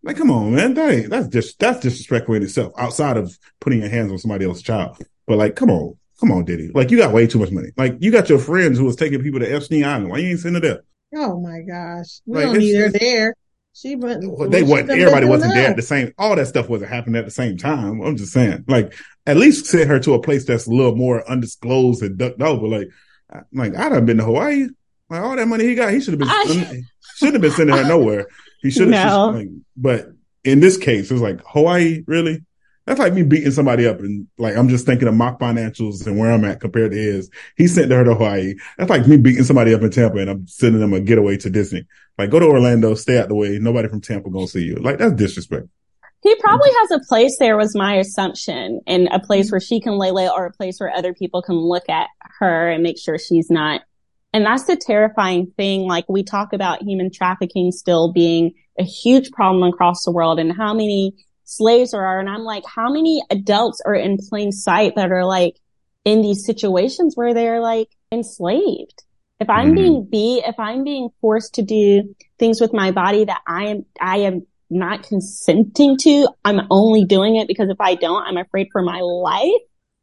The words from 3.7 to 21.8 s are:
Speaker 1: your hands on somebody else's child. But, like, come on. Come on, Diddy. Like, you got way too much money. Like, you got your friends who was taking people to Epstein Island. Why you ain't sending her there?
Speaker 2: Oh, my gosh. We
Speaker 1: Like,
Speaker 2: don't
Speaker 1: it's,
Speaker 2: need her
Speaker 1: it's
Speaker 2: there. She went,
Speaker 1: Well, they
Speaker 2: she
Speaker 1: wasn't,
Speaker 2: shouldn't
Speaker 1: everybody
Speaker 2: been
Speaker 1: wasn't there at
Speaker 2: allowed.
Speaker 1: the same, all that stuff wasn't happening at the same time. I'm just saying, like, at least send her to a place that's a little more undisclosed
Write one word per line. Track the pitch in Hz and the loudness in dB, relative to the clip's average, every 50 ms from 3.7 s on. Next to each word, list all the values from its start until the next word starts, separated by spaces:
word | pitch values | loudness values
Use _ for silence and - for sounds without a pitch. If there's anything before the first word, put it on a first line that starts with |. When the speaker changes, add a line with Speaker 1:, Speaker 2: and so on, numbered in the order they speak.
| 131 117 | -2 -2
Speaker 1:
your | 107 104 | -2 -2
hands | 113 120 113 101 | -4 -4 -4 -4
on | 95 92 | -6 -6
somebody | - 113 104 95 95 | -6 -6 -4 -4 -4
else's | 90 90 - - | -4 -6 -8 -6
child. | - 113 104 90 - - _ - _ _ _ _ - | -6 -4 -4 -4 -8 -10 _ -20 _ _ _ _ -2
But, | 113 104 | 0 2
like, | 107 104 - | 2 0 0
come | - 262 240 | 0 2 2
on. | 95 85 73 - - _ _ _ _ _ | 2 2 -2 -8 -14 _ _ _ _ _
Come | - 233 | 0 0
on, | 98 - 87 | 2 0 -2
Diddy. | 82 175 - 78 85 - | -4 -6 -8 -8 -4 0
Like, | 143 127 127 | 0 2 2
you | 233 233 | 4 4
got | 208 135 104 | 4 4 4
way | 117 117 113 | 4 4 4
too | - 113 | 2 0
much | 104 92 | 0 0
money. | 98 87 71 - - - | -4 -8 -8 -8 -6 -4
Like, | 131 131 123 - | -4 -4 -2 -2
you | 170 214 | -2 2
got | 226 226 190 - | 2 2 4 4
your | 151 131 | 2 2
friends | 120 - 165 185 180 160 127 120 | 2 0 0 0 2 2 2 2
who | 135 | 0
was | 127 120 | 0 0
taking | - 165 156 139 135 | -2 -4 -4 -4 -4
people | 127 147 135 131 | -4 -6 -4 -4
to | 120 104 135 | -4 -4 -4
Epstein | 147 143 - 165 151 143 | -6 -6 -4 -2 -2 0
Island. | 143 143 123 101 90 | 0 -2 -4 -6 -6
Why | 90 131 | -6 -6
you | 170 180 | -4 -4
ain't | 175 175 | -6 -6
sending | 175 170 175 175 | -6 -4 -4 -2
her | 165 147 | -2 -2
there? | 101 - _ _ _ _ _ _ - | -4 -4 _ _ _ _ _ _ -10
Speaker 2:
Oh, | 302 302 226 180 175 | -8 -6 -6 -6 -8
my | 175 170 165 165 | -10 -12 -14 -14
gosh. | 165 190 175 175 175 170 170 175 170 - - - _ | -14 -14 -14 -14 -12 -12 -12 -14 -14 -16 -20 -20 _
We | - 233 | -8 -4
Speaker 1:
Like, | 269 294 | -4 -2
Speaker 2:
don't | 254 233 214 | 0 2 2
Speaker 1:
it's, | 214 | 2
Speaker 2:
need | 208 202 | 2 2
her | 202 208 214 | 2 2 0
Speaker 1:
it's | 202 208 | 0 0
Speaker 2:
there. | 233 240 247 226 220 226 226 _ _ _ _ _ _ _ _ | -2 0 0 0 -2 -2 -4 _ _ _ _ _ _ _ _
She | - - 262 285 | -18 -12 -12 -10
went, | 254 247 240 240 - 180 190 | -8 -8 -8 -8 -8 -10 -10
Speaker 1:
Well, | 180 - - 202 | -8 -6 -2 2
they | 135 185 | 2 2
Speaker 2:
she | 170 | 4
Speaker 1:
wasn't, | 139 147 135 - - | 4 4 2 2 0
Speaker 2:
shouldn't | 269 - | 2 4
Speaker 1:
everybody | 180 180 - 139 135 | 6 6 6 6 6
Speaker 2:
been | 127 | 4
Speaker 1:
wasn't | 123 101 107 117 113 | 4 4 2 2 2
there | 123 131 | 4 2
at | 131 | 2
Speaker 2:
allowed. | 101 113 | 2 -2
Speaker 1:
the | 110 | -4
same, | - 151 139 127 113 - - | -2 -2 -2 -2 -4 -4 -2
all | 196 220 208 | 0 0 0
that | 175 135 123 | 0 -2 -2
stuff | - 135 113 - | -2 -4 -2 -2
wasn't | 120 104 101 - | -6 -6 -6 -8
happening | 123 120 117 120 113 117 | -10 -10 -6 -4 -4 -4
at | 110 | -4
the | 95 | -6
same | - - 127 117 98 87 | -8 -6 -6 -6 -6 -6
time. | 92 135 156 135 110 98 110 110 | -6 -4 -4 -4 -4 -6 -6 -6
I'm | 92 - 156 113 | -6 -6 -6 -6
just | 101 90 - | -8 -2 2
saying, | 131 127 104 87 - - - | 2 2 2 0 -4 -2 0
like, | 139 120 104 - - - - - _ _ _ | 2 2 2 0 -8 -20 -20 -20 _ _ _
at | - 143 160 | 2 4 6
least | 233 302 - - - - | 6 6 4 4 0 0
send | - 170 156 139 | 2 2 2 2
her | 147 131 | 2 0
to | 127 156 139 | 2 2 0
a | - | 0
place | - - 143 139 135 | 2 0 -2 -2 0
that's | - 123 113 - 117 | -2 -2 -2 -2 0
a | |
little | 113 127 131 123 107 | 0 2 2 2 2
more | 113 127 127 123 113 - - | 0 0 0 -2 -2 -4 -4
undisclosed | 127 127 120 110 - _ - 120 127 131 | -4 -4 -4 -6 -10 _ -6 -2 0 2